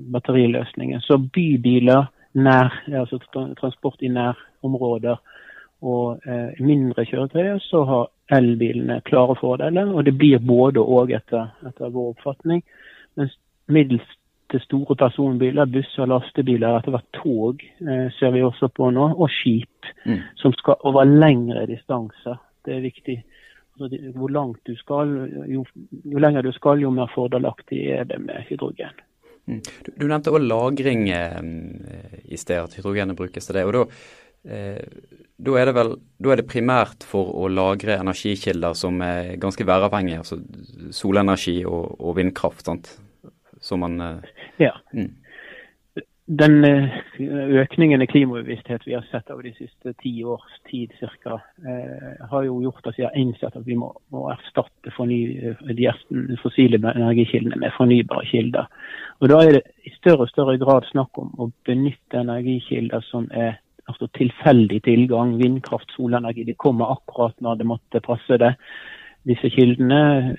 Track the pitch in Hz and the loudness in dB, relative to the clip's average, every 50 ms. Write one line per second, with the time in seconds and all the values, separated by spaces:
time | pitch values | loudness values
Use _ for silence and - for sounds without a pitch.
0 | 131 127 123 123 - - 131 127 123 117 117 123 117 - - - - 131 135 120 | -12 -8 -8 -6 -2 0 2 4 4 4 2 0 -4 -6 -10 -8 -8 -6 -8 -4
1 | - - 147 135 131 131 - 180 175 160 143 127 120 123 123 123 123 123 127 135 | 0 2 2 2 2 0 -2 0 0 2 2 2 2 4 4 4 6 6 6 6
2 | 139 131 _ _ _ _ - 135 135 135 131 131 127 127 - - - - 143 131 | 4 0 _ _ _ _ 0 2 4 6 6 6 4 4 0 -6 -10 -6 -4 -4
3 | 127 120 - 127 - _ - 135 131 135 131 - - 131 127 _ - 139 - - | -4 -4 -6 -10 -10 _ -10 -10 -10 -10 -10 -8 -8 -8 -6 _ -6 -6 -6 -4
4 | 139 127 123 123 120 123 123 - - _ _ _ - 135 131 123 127 120 117 113 | -4 -4 -2 -2 -2 -2 -4 -6 -10 _ _ _ -6 -4 -4 -2 -2 -2 -2 -2
5 | 113 117 120 - _ _ - - - - - - - _ _ - - 131 123 120 | -2 -4 -4 -4 _ _ -20 -20 -20 -20 -20 -20 -20 _ _ -12 -6 -4 -2 -2
6 | 120 120 120 - - - 123 120 120 120 - - 127 143 151 143 131 127 120 - | -2 -4 -6 -8 -10 -10 -8 -8 -8 -8 -6 -2 0 2 2 2 2 0 -2 -2
7 | 117 - - 131 131 139 - 160 180 196 202 196 - - - 165 143 131 135 123 | -4 -4 -4 -6 -4 -4 -2 -2 -2 -2 -2 -6 -6 -2 0 0 2 2 2 0
8 | 120 - _ _ _ - 143 135 127 120 120 113 117 113 120 120 123 123 120 - | -2 -2 _ _ _ 2 2 4 4 4 2 0 0 -2 -2 -2 -4 -4 -4 -4
9 | - - - 131 127 123 131 - - 123 123 127 139 156 165 180 202 202 190 160 | -2 0 2 4 4 4 2 0 0 -2 -2 -2 -2 -2 -2 -2 -2 0 0 2
10 | 139 143 139 135 147 147 135 120 117 127 120 120 127 135 139 123 107 - 127 123 | 2 2 4 6 6 6 6 6 6 4 4 6 6 4 4 2 2 4 4 4
11 | 123 127 123 110 - - - 117 113 113 - - - 131 127 - 131 123 120 127 | 4 2 -2 -4 -6 -4 -6 -6 -6 -6 -12 -18 -18 -18 -14 -12 -10 -8 -6 -6
12 | 123 120 117 _ - 143 139 _ - 165 170 175 - _ _ _ - - - - | -6 -8 -8 _ -10 -10 -10 _ -4 -2 -2 -2 -4 _ _ _ -20 -20 -20 -20
13 | - _ - - 139 135 - _ _ _ _ _ _ - 147 156 143 131 127 117 | -20 _ -6 -6 -6 -6 -6 _ _ _ _ _ _ 2 4 4 4 4 2 -2
14 | - _ - _ _ _ _ _ _ - - 131 - - - 135 143 - 143 - | -2 _ -20 _ _ _ _ _ _ -6 -6 -6 -4 -2 -4 -4 -2 0 0 2
15 | - - - - 139 139 127 123 131 127 131 147 143 131 120 135 135 - - - | 2 2 2 0 -2 0 0 0 0 0 2 0 0 0 0 -4 -4 -4 -6 -4
16 | 131 127 131 127 123 - - - 135 131 123 113 113 113 117 113 113 - 131 120 | -2 0 0 0 -2 -4 -4 -2 0 0 2 0 2 2 0 0 -2 -2 -4 -6
17 | - _ - - - 156 127 113 110 117 131 143 - - _ - 175 151 131 127 | -6 _ -14 -8 -4 -4 -2 -2 -2 -2 -4 -6 -12 -20 _ -12 -8 -6 -4 -4
18 | 127 127 - - 139 131 123 127 127 127 117 - - 127 _ - 131 127 123 127 | -4 -4 -2 0 0 2 2 2 2 0 0 0 -4 -4 _ 0 0 2 2 2
19 | 143 156 156 170 175 139 - - - 131 113 113 117 - _ _ - - - _ | 2 2 2 2 0 0 0 -2 0 0 0 0 -2 -6 _ _ -20 -20 -18 _
20 | - - 117 92 87 - - - - 139 120 - - - 139 - - 139 135 135 | -6 -4 -4 -4 -6 -10 -8 -2 0 0 0 0 2 0 0 2 2 0 4 6
21 | 135 139 143 151 151 156 139 120 120 117 117 113 110 113 117 113 _ - 135 123 | 6 8 8 8 8 6 6 4 2 -2 -4 -4 -6 -6 -8 -12 _ -6 -6 -6
22 | 113 107 - _ - 123 120 120 _ _ _ _ - - 135 131 127 127 - - | -6 -8 -14 _ -12 -12 -12 -12 _ _ _ _ -12 -10 -8 -8 -8 -8 -10 -12
23 | - - 127 117 110 _ _ _ _ _ _ _ _ _ _ - 139 127 131 139 | -10 -10 -10 -10 -12 _ _ _ _ _ _ _ _ _ _ -14 -12 -12 -10 -12
24 | 147 131 123 131 131 135 139 147 147 127 113 - - - 120 117 - - 143 143 | -12 -12 -10 -8 -6 -4 -4 -4 -4 -6 -8 -12 -12 -14 -14 -12 -8 -6 -4 -2
25 | 147 147 143 135 135 - - 143 143 147 131 135 131 - - - - - - 143 | -2 -2 -4 -6 -6 -8 -10 -12 -10 -6 -6 -6 -6 -8 -14 -20 -20 -20 -18 -16
26 | - 147 143 143 156 151 147 139 127 127 123 - - 143 143 147 143 135 131 127 | -12 -6 -2 0 2 2 2 0 -2 -4 -6 -2 0 0 2 2 0 -2 -2 -2
27 | 127 117 - - 123 123 131 123 - 127 - _ - - - - - 69 67 - | -4 -6 -6 -6 -4 -2 -2 -2 -4 -4 -8 _ -14 -12 -10 -8 -6 -4 -4 -6
28 | - - - - 50 - - - - - - - - - - - - - - _ | -6 -8 -10 -12 -12 -12 -14 -14 -12 -12 -10 -8 -8 -10 -10 -10 -14 -16 -16 _
29 | _ _ _ _ _ _ _ _ - - 120 110 110 - - - - - - - | _ _ _ _ _ _ _ _ -12 -12 -12 -10 -12 -16 -18 -18 -20 -18 -10 -6
30 | 147 147 151 156 147 156 147 160 143 113 113 113 120 131 143 135 131 139 127 113 | -4 -2 -2 -2 -2 0 2 2 2 2 0 0 0 -2 -2 -2 -2 0 0 0
31 | 107 98 90 87 85 85 87 87 85 82 82 82 82 85 85 90 92 - 87 87 | 0 0 -2 -2 -4 -6 -8 -10 -12 -12 -12 -12 -14 -14 -16 -16 -16 -18 -18 -18
32 | 90 95 - - - - - 85 - - 90 87 82 85 - - 95 98 101 104 | -20 -20 -20 -20 -18 -16 -16 -12 -6 -4 -4 -4 -4 -8 -10 -10 -8 -6 -4 -4
33 | 98 95 92 - 92 90 - - - - 92 95 90 98 107 127 117 - - - | -4 -4 -6 -8 -10 -10 -10 -12 -10 -6 -4 -2 -2 0 0 0 0 -2 -4 -20
34 | - - - _ _ _ _ _ - - 107 104 101 98 101 - - - - - | -20 -20 -20 _ _ _ _ _ -18 -16 -14 -12 -10 -10 -12 -12 -14 -16 -20 -20
35 | - _ - _ _ _ _ - 120 135 135 127 127 135 127 123 117 113 120 - | -20 _ -20 _ _ _ _ -10 -4 0 2 2 2 2 2 0 0 0 -2 -8
36 | _ _ _ - - 135 135 117 117 127 - 123 113 123 127 123 107 - - - | _ _ _ -4 0 0 2 2 0 -2 -4 -2 0 2 2 2 0 0 -4 -18
37 | - - - 98 92 92 - - 92 95 92 95 95 95 98 101 101 107 104 95 | -12 -6 -4 -2 -2 -2 -4 -4 -4 -2 0 0 0 0 0 -2 -2 -2 -2 -2
38 | 95 95 90 - - 104 104 95 - 104 90 87 85 85 82 - - 90 90 90 | -2 -4 -6 -4 -4 -6 -6 -4 -4 -4 -4 -2 -2 -4 -4 -4 -4 -4 -4 -4
39 | 90 87 87 87 87 90 92 90 98 98 92 - 113 92 92 95 98 101 95 104 | -4 -4 -4 -6 -6 -8 -8 -6 -6 -6 -6 -4 0 2 2 2 2 2 0 -2
40 | 92 90 82 82 85 - - 82 - - - - - - - - 80 80 - - | -2 -4 -6 -8 -10 -10 -12 -12 -14 -16 -20 -20 -20 -20 -20 -20 -18 -16 -12 -6
41 | - 101 95 98 90 95 98 95 - 92 87 87 90 87 85 85 85 - - - | -4 0 0 2 2 2 0 0 -2 -4 -4 -4 -4 -4 -6 -6 -6 -8 -10 -8
42 | - 85 85 90 90 92 92 - - 85 - - - - 82 82 85 - - - | -6 -4 -2 0 0 -2 -2 -2 -4 -4 -4 -6 -10 -8 -8 -10 -10 -18 -20 -20
43 | - _ _ _ _ - _ _ _ _ _ _ - - 98 90 87 87 85 85 | -20 _ _ _ _ -20 _ _ _ _ _ _ -12 -8 -6 -4 -4 -4 -6 -8
44 | 87 85 80 80 82 - _ - - - _ - 160 127 - - _ _ - 127 | -8 -10 -10 -12 -16 -20 _ -20 -20 -8 _ 0 0 0 0 -4 _ _ -8 -8
45 | 95 - - _ _ _ - - - - - - - _ _ _ _ _ - - | -8 -8 -10 _ _ _ -20 -20 -20 -20 -20 -20 -20 _ _ _ _ _ -16 -16
46 | - _ _ _ _ - 160 147 151 151 151 147 147 143 143 139 139 135 - - | -16 _ _ _ _ -4 2 4 6 8 8 8 8 8 6 4 2 0 -4 -8
47 | - - - - 135 139 139 143 139 139 139 131 135 - - - 165 156 143 135 | -14 -14 -12 -10 -8 -6 -6 -4 -2 2 2 2 2 2 2 2 4 4 4 4
48 | 131 120 - 147 139 131 120 120 117 127 120 107 - - 120 113 - - 123 120 | 2 4 4 2 2 2 -2 -6 -8 -10 -12 -12 -10 -10 -10 -8 -8 -8 -8 -10
49 | 113 - - 120 - - 120 120 123 123 113 - - 120 _ _ - 127 120 _ | -10 -10 -12 -12 -12 -12 -18 -18 -16 -18 -18 -18 -20 -20 _ _ -14 -14 -14 _
50 | - 131 120 113 113 120 120 117 _ _ - - _ - - 127 120 113 - - | -10 -10 -10 -8 -8 -8 -10 -10 _ _ -20 -20 _ -12 -10 -10 -10 -10 -12 -14
51 | - 113 - _ - 120 113 107 - _ _ _ 170 131 123 123 123 - 131 135 | -14 -16 -14 _ -14 -12 -12 -12 -14 _ _ _ -14 -12 -12 -10 -12 -12 -14 -16
52 | 139 131 - - 127 110 139 139 135 135 127 123 123 127 117 - - 120 110 - | -16 -18 -20 -18 -12 -6 -4 -4 -2 -2 -4 -4 -6 -6 -8 -8 -12 -10 -8 -6
53 | 127 120 - 143 131 123 117 - - - - - 117 123 120 120 120 - - - | -6 -4 -2 -2 -2 -2 -2 -6 -8 -10 -10 -10 -8 -6 -6 -6 -6 -8 -12 -18
54 | _ - 147 131 135 - - - - - - - 120 - _ _ - 123 - - | _ -16 -12 -10 -8 -8 -10 -10 -12 -8 -6 -6 -6 -6 _ _ -18 -16 -8 -6
55 | 123 120 123 120 117 120 127 135 127 117 113 - - 139 117 120 123 123 - - | -4 -2 -2 -2 -2 -4 -6 -8 -8 -8 -8 -8 -8 -8 -4 0 0 0 0 -2
56 | - - 147 127 127 135 127 120 - 120 - - 131 120 117 107 107 113 117 120 | -6 -8 -8 -6 -6 -6 -8 -6 -6 -4 2 4 4 6 6 4 2 0 0 0
57 | 117 117 117 117 117 113 - 117 113 117 117 - 127 - - - 127 120 123 120 | 2 2 4 2 2 2 0 -2 -2 -2 -4 -4 -4 -4 0 2 4 6 6 4
58 | 113 - - - - - - 113 113 120 123 - - - _ - - - - - | 4 2 -4 -6 -6 -2 -2 0 0 0 -2 -4 -4 -6 _ -20 -20 -18 -18 -18
59 | - - - - - 131 147 156 165 160 147 135 - _ _ _ - - - - | -18 -14 -4 2 6 8 8 10 10 10 8 8 6 _ _ _ -20 -20 -8 2
60 | - 180 170 139 123 117 - - 143 135 131 127 135 135 135 127 120 - - 139 | 6 6 6 6 4 0 0 0 2 2 2 2 4 4 4 4 4 0 -2 -2
61 | 131 - - - - - - - 120 117 - _ - - 123 127 135 143 135 _ | -2 -2 -6 -12 -12 -12 -8 -8 -8 -8 -8 _ -4 -2 0 0 0 0 -2 _
62 | _ - - 123 120 120 117 120 123 127 127 123 - - 135 123 117 120 120 113 | _ -6 -4 -4 -4 -2 -4 -4 -4 -2 -4 -4 -4 -4 -4 -4 -4 -4 -4 -6
63 | 113 - - 120 117 - - 113 117 113 110 - _ _ _ _ _ - 123 - | -8 -6 -6 -6 -6 -6 -4 -4 -4 -4 -4 -8 _ _ _ _ _ -14 -12 -10
64 | 120 113 - - 127 127 - - - 160 135 120 113 101 95 107 - - 117 117 | -10 -8 -2 0 -2 -2 0 2 4 6 8 8 6 4 2 -2 2 2 4 4
65 | 123 127 120 113 120 123 117 117 127 123 131 131 127 - - 110 - - - - | 4 2 2 0 0 0 0 2 0 0 0 -2 -4 -8 -8 -10 -10 -12 -10 -6
66 | 127 120 120 123 120 113 117 117 113 113 120 - - 147 127 113 117 120 131 - | -4 -2 -2 -2 -4 -4 -8 -8 -8 -10 -6 0 0 0 2 2 0 -2 -4 -6
67 | _ - - - 120 113 117 - 127 117 117 110 113 117 117 117 _ _ - 117 | _ -10 -4 -2 -2 -2 -2 -4 -6 -4 -4 -2 -2 -4 -4 -6 _ _ -6 -4
68 | - - 120 113 - - 131 117 117 120 131 - - - - - - - - - | -2 -2 -6 -4 0 2 2 4 4 4 2 0 -8 -20 -20 -20 -18 -20 -20 -20
69 | - - _ _ - 135 120 - - 120 - 139 127 120 123 127 131 123 135 147 | -20 -20 _ _ -2 -2 -2 0 0 0 4 4 4 4 4 2 2 4 4 4
70 | 151 147 143 135 127 131 - | 6 4 4 2 0 -2 -4